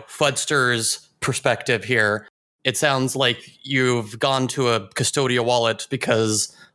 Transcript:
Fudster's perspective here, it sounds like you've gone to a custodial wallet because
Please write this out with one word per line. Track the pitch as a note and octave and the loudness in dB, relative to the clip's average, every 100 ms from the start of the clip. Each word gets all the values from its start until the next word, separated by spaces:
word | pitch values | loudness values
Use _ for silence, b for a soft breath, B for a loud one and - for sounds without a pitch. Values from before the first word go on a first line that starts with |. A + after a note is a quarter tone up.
| - | -4
Fudster's | - D3 C3 - D3 B2 A#2 A2 - - _ | -2 0 0 -2 0 2 0 -2 -4 -8 _
perspective | - B2+ C3 A2+ - A2+ | -4 -2 0 0 0 -2
here, | - A#2+ G#2+ G#2 - _ _ _ | 0 2 2 0 -4 _ _ _
it | C3 A#2+ | -4 0
sounds | D3+ C3+ C3 C3+ | 0 2 0 0
like | B2+ A#2 - - | 0 0 -8 -20
you've | - C3 B2+ A#2+ G#2 A#2 | -4 0 2 0 -4 -4
gone | C#3 C3+ B2+ | 0 0 0
to | - B2 | 0 0
a | A2+ G2 | 0 -2
custodial | - A#2+ D3 C3 B2 A#2 | -4 -2 0 0 0 2
wallet | B2 A#2 A2 - | 2 2 0 -4
because | C3+ - A2+ A2 G#2+ - B B | -6 0 2 2 0 -2 B B